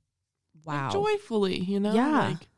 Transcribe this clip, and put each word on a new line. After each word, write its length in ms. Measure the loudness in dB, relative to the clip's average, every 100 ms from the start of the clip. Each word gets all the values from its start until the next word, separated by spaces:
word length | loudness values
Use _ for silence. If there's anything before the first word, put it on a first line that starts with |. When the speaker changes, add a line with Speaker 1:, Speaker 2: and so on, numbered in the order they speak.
| _ _ _ _ _ -18
Speaker 1:
Like, 120 | -8 -6
Speaker 2:
Wow. 140 | -2
Speaker 1:
joyfully, 680 | 0 0 -2 -2 0 0 0
you 180 | -2 -2
know? 140 | 2
Speaker 2:
Yeah. 340 | 2 4 2 0
Speaker 1:
Like, 180 | -4 -10